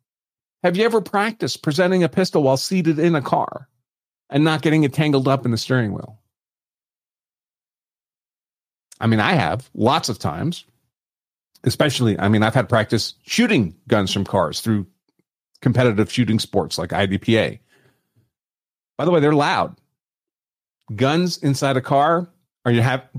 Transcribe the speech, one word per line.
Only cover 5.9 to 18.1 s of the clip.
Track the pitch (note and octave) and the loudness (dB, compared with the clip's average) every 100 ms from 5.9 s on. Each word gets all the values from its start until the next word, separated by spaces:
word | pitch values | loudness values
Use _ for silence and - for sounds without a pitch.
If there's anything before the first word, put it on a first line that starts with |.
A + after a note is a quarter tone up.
wheel? | F#2 - - _ _ _ _ _ _ _ _ _ _ _ _ _ _ _ _ _ _ _ _ _ _ _ _ _ _ _ - | -6 -12 -20 _ _ _ _ _ _ _ _ _ _ _ _ _ _ _ _ _ _ _ _ _ _ _ _ _ _ _ -4
I | A2+ | 0
mean, | A2+ | 2
I | A#2+ | 2
have | F3 E2+ G#2+ - | 2 0 -4 -8
lots | - G#2+ D#3 D3 | -2 0 0 -2
of | A2 | -6
times, | F2+ D#2 D3 F3 - _ _ _ _ _ _ _ _ _ - | -6 -6 -6 -8 -14 _ _ _ _ _ _ _ _ _ -4
especially, | - D3+ - A#2 F#2 | 0 0 0 0 2
I | G2+ | 2
mean, | G#2+ | 2
I've | A2 | 2
had | C3+ G2+ | 0 2
practice | A2+ A2 A#2 - - - | 0 0 -2 -4 -12 -6
shooting | - A#3+ F#3+ F2+ - - | 0 2 2 0 -4 0
guns | A2 F#2+ | 0 0
from | - | -4
cars | F#2 G2 D#2+ - | -2 -2 -2 -4
through | A2+ G#2+ F2+ _ _ _ _ _ _ _ | -2 -2 -4 _ _ _ _ _ _ _
competitive | B2+ A#2 B2+ G#2 G#2+ | -2 2 2 2 0
shooting | - A2+ A2 | 0 0 0
sports | - G2 E2 - | -2 -4 -4 -6
like | E2+ | -6
I | E2+ G2+ | -2 -2
D | F#2+ | -2
P | - A2 | 0 0
A. | D#2 - _ _ _ _ _ | 0 -6 _ _ _ _ _